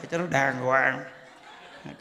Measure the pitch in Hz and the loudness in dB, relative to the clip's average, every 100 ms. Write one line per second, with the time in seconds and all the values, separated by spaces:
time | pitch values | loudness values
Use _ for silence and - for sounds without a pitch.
0 | - 165 175 139 139 127 127 131 131 135 | -6 -4 0 2 2 2 2 4 4 0
1 | 151 - - - - - - - - - | -8 -16 -20 -20 -20 -20 -20 -16 -16 -14